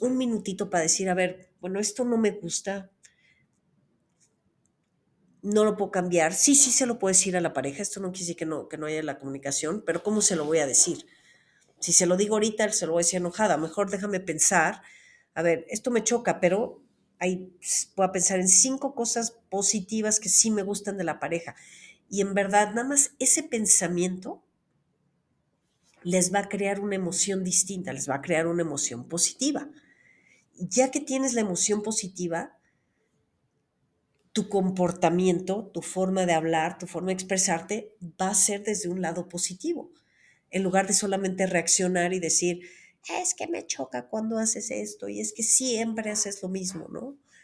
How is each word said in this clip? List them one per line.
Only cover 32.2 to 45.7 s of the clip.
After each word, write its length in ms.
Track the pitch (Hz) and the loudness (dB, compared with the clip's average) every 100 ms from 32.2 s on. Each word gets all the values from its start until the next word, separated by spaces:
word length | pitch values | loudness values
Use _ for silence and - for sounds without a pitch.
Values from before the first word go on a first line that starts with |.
| 175 165 - _ _ _ _ _ _ _ _ _ _ _ _ _ _ _ _ _ _ | -4 -4 -6 _ _ _ _ _ _ _ _ _ _ _ _ _ _ _ _ _ _
tu 160 | 214 202 | -4 0
comportamiento, 1200 | 196 185 185 175 - 170 175 185 175 185 202 - | 2 2 2 0 4 2 4 4 2 0 -4 -4
tu 80 | 170 | -8
forma 420 | - 185 185 190 | -6 -2 0 2
de 100 | 175 | 2
hablar, 440 | 160 160 160 160 - | 2 4 2 0 -4
tu 80 | 180 | -10
forma 220 | 165 185 | -6 -4
de 60 | |
expresarte 800 | 185 185 190 190 165 - 214 - - 170 - | -4 -2 0 2 0 -4 -10 -10 -16 -10 -4
va 80 | 190 | 0
a 40 | |
ser 280 | 202 - 202 | 2 2 0
desde 260 | 214 196 175 | -2 -4 -2
un 140 | 185 | -2
lado 260 | 170 170 170 | -2 -4 -6
positivo, 640 | 175 - 185 330 311 - _ _ _ _ _ _ | -4 -6 -4 -6 -6 -8 _ _ _ _ _ _
en 120 | 190 | -2
lugar 240 | 185 190 190 | 2 2 2
de 80 | |
solamente 540 | 202 202 196 190 190 185 | 2 0 0 -2 0 0
reaccionar 640 | 175 185 - 180 180 175 | 0 2 2 2 2 0
y 80 | 185 | 0
decir, 400 | 165 - 180 175 - - - _ - 339 | 0 0 0 -2 -8 -20 -20 _ -8 -6
"Es 140 | 359 | -4
que 140 | - 330 | -4 -6
me 180 | 339 - | -6 -6
choca 420 | - 262 247 - | -8 -8 -10 -6
cuando 300 | 220 220 220 | -6 -4 -2
haces 320 | 220 214 220 | -2 -2 -4
esto, 380 | 208 208 - 202 | -6 -8 -8 -10
y 120 | 208 | -8
es 120 | 214 | -8
que 100 | - | -4
siempre 680 | 226 - 254 | 0 2 2